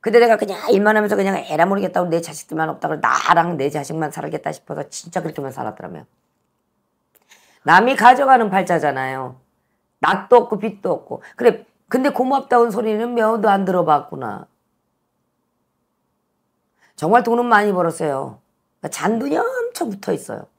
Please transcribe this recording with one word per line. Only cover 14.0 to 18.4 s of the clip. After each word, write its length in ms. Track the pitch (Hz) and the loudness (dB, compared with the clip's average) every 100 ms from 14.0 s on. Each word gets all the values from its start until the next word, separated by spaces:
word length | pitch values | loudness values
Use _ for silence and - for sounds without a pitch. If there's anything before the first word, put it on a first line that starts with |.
| - 151 120 101 - _ _ _ _ _ _ _ _ _ _ _ _ _ _ _ _ _ _ _ _ _ _ _ _ | 0 -12 -10 -12 -16 _ _ _ _ _ _ _ _ _ _ _ _ _ _ _ _ _ _ _ _ _ _ _ _
정말 280 | - 156 226 | -8 2 2
돈은 240 | 240 233 240 | 4 0 4
많이 260 | 220 208 | 2 4
벌었어요. 680 | 185 165 160 160 135 135 110 | 0 0 -2 -4 -4 -6 -12